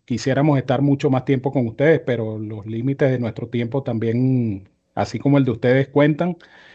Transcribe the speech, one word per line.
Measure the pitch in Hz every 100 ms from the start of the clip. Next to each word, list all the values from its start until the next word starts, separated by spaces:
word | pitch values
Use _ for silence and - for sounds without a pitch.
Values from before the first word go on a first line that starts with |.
| -
quisiéramos | 117 135 131 151 143
estar | - 123
mucho | 143 139 151
más | 131 127
tiempo | 131 131
con | 135 117
ustedes, | 113 143 151
pero | - 117 110 110
los | 107 110 104
límites | 113 131 139 139
de | 127
nuestro | 120 - 117
tiempo | 120 120 135
también, | 131 113 113 117 131 127 117 95 95 _ _
así | - 101 120
como | 143 139
el | 127
de |
ustedes, | 113 123 131 135
cuentan. | 143 147 151 175 170 - - -